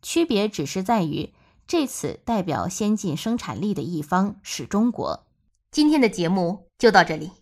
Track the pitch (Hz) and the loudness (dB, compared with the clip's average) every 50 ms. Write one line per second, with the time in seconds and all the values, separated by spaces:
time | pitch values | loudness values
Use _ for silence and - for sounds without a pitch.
0 | - - - 330 339 339 - 196 208 214 - - 147 135 - 190 185 190 240 220 | -10 -2 0 0 0 2 2 0 0 0 -2 -4 -6 -4 -4 -6 -2 0 0 0
1 | 170 151 143 147 - - _ _ _ _ _ _ _ - - 339 294 240 - - | 0 0 -2 -6 -6 -8 _ _ _ _ _ _ _ -2 -2 -2 -2 -2 -6 -6
2 | - 139 - - _ - 233 208 180 190 143 113 - 175 - - 214 208 214 214 | -6 -8 -8 -8 _ -4 -2 -2 -2 -2 -2 -2 -4 -4 -4 -4 -2 0 0 0
3 | - 190 147 160 - 226 233 233 - - 123 101 170 208 196 - - 147 175 156 | -2 -4 -4 -4 -4 -4 -4 -4 -6 -8 -8 -4 -4 -4 -4 -4 -4 -6 -6 -6
4 | 147 - 185 180 190 202 - - _ - - - 139 - - 202 226 240 - - | -4 0 0 0 0 0 -4 -10 _ -12 -10 -10 -8 -2 0 2 2 2 0 -2
5 | - - 80 - _ _ _ _ _ _ _ _ _ _ - 294 302 302 311 302 | -4 -6 -6 -8 _ _ _ _ _ _ _ _ _ _ 0 2 4 4 6 6
6 | 254 214 - - 170 160 185 196 180 170 190 - - _ _ _ - 226 190 190 | 4 4 2 0 0 2 2 2 0 0 -2 -6 -10 _ _ _ 4 8 8 8
7 | 170 165 165 156 156 180 - _ | 4 4 0 -6 -8 -12 -14 _